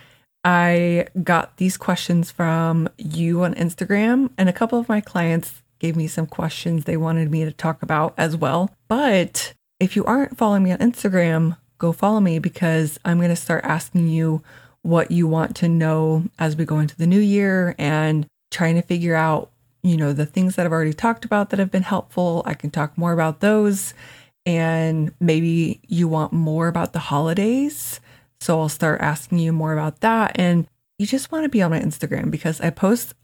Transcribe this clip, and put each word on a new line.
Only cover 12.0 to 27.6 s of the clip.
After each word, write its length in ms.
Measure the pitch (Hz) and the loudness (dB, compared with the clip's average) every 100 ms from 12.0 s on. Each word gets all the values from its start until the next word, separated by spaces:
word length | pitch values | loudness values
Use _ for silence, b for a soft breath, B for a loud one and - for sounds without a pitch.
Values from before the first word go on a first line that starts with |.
| 202 214 | 2 4
me, 180 | 185 160 | 2 2
because 640 | 170 - 170 160 156 - | -2 0 0 2 0 -2
I'm 160 | - 175 | 0 2
gonna 140 | 175 | 2
start 300 | 170 - 160 | 0 -2 -2
asking 420 | - 180 - 180 165 | -2 -4 -2 0 2
you 340 | 160 160 156 - B B B | 2 0 -2 -6 B B B
what 280 | 165 165 - | 0 2 2
you 160 | 175 160 | 2 2
want 300 | 160 - - | 2 -2 -2
to 120 | 170 | 0
know 600 | 165 160 160 160 160 165 - | 2 2 2 2 0 -2 -2
as 160 | 160 | -2
we 100 | 156 | -2
go 140 | 156 156 | -2 0
into 180 | 151 - | 0 0
the 120 | 170 | 2
new 100 | 196 | 4
year 560 | 208 202 196 190 175 - | 4 2 2 2 0 -2
and 500 | 147 156 156 156 147 _ _ | -2 0 0 0 -4 _ _
trying 240 | - 165 | -2 0
to 80 | 170 | 0
figure 320 | - 175 170 | 0 -2 0
out, 360 | 160 160 151 - _ _ _ | 0 2 0 -4 _ _ _
you 140 | 185 160 | 0 2
know, 160 | 147 | 2
the 140 | 143 151 | 0 -2
things 300 | 190 185 185 | 0 0 0
that 100 | 175 | 0
I've 60 | |
already 200 | 160 156 | 0 0
talked 320 | 151 226 226 | 0 -2 -2
about 240 | - 208 202 | -2 -2 0
that 100 | 196 | -2
have 120 | 190 | 0
been 120 | 190 | 0
helpful. 600 | 185 190 - - 175 165 | -2 -4 -4 -2 0 -2
I 80 | - | -4
can 180 | 151 147 | -6 -6
talk 280 | 156 147 - | -4 -4 -2
more 140 | 170 | -2
about 280 | 165 160 156 | 0 0 0
those. 540 | 202 214 208 196 - - B B B _ | 2 4 2 0 -6 -14 B B B _
And 720 | 180 165 165 160 160 160 151 - | -2 0 0 0 0 0 -2 0
maybe 600 | 170 160 165 165 160 - - | 0 2 2 2 0 -4 -4
you 180 | 170 165 | 0 0
want 280 | 156 156 | 0 0
more 340 | 165 156 160 170 | 0 0 0 0
about 240 | 170 - | -2 -4
the 60 | 170 | -6
holidays, 1000 | - 143 160 180 214 262 | -4 -2 0 0 0 0